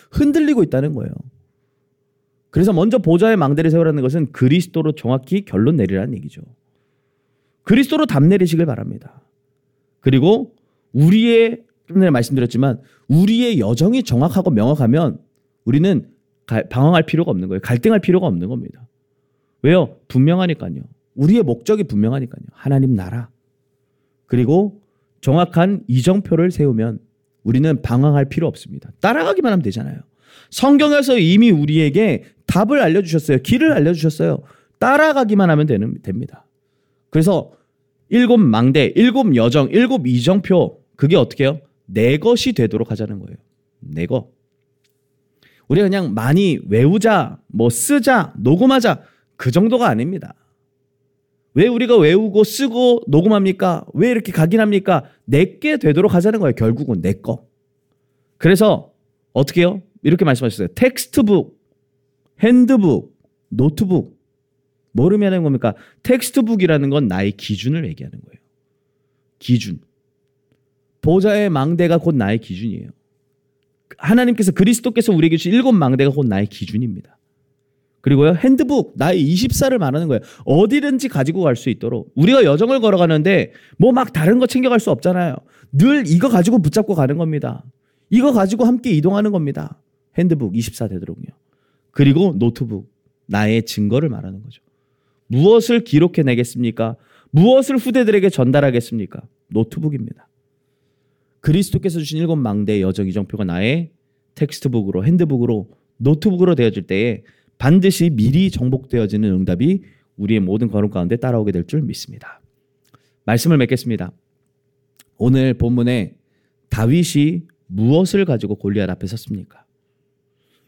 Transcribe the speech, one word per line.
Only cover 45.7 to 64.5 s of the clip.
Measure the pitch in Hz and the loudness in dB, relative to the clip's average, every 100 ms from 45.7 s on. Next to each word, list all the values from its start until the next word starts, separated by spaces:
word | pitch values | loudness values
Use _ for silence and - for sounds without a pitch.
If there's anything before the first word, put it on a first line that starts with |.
| 147 202 | 0 0
그냥 | 131 82 | 0 -4
많이 | 101 117 156 196 143 - | -4 0 2 2 -2 -2
외우자, | 104 131 208 220 202 139 - _ | 2 4 2 2 2 0 -8 _
뭐 | - 233 | 0 0
쓰자, | 233 - 285 233 254 147 - | 0 0 0 2 0 0 -2
녹음하자, | 117 165 262 262 226 156 - _ _ _ | 0 4 4 4 2 -2 -6 _ _ _
그 | 131 | -2
정도가 | 127 214 247 233 | 2 2 2 0
아닙니다. | 110 123 180 92 - _ _ _ _ _ _ _ _ _ _ _ | 0 -4 -8 -14 -20 _ _ _ _ _ _ _ _ _ _ _
왜 | - 208 | 0 2
우리가 | 233 233 233 | 2 2 4
외우고 | 151 185 220 196 | 6 4 2 2
쓰고 | 214 - 269 226 247 240 - | 0 0 -4 0 2 2 2
녹음합니까? | 147 180 214 190 190 185 170 - | 2 2 2 0 -2 -2 -4 -6
왜 | 156 233 | -2 0
이렇게 | 233 214 | 0 -4
각인합니까? | 175 160 220 220 202 196 170 127 _ - | -2 0 2 2 0 0 -2 -2 _ -2
내게 | 135 190 - 302 302 | 0 0 -2 -4 0
되도록 | 156 143 202 | 0 2 2
하자는 | 185 185 220 | 2 0 0
거예요. | 190 | -2
결국은 | - 113 117 147 104 | 0 0 -2 -4 -4
내 | 87 | -4
거. | 98 - 113 _ _ _ _ _ _ _ _ _ _ | -6 -6 -10 _ _ _ _ _ _ _ _ _ _
그래서 | 160 190 214 156 - _ _ _ _ | -2 2 2 0 -4 _ _ _ _
어떻게 | - 139 - | -4 -2 0
해요? | 175 202 - _ | 0 -2 -12 _
이렇게 | - 160 | -2 0
말씀하셨어요. | 170 123 127 - 90 - | 0 0 -2 -4 -8 0
텍스트북, | 247 254 - - 220 190 - _ _ _ _ _ _ _ _ _ | -2 -2 -6 -2 2 2 0 _ _ _ _ _ _ _ _ _
핸드북, | 220 247 247 262 190 110 - _ _ _ _ | 2 4 4 4 2 0 -4 _ _ _ _
노트북. | 104 139 151 208 180 87 _ _ _ _ | -2 -2 0 -2 -2 -4 _ _ _ _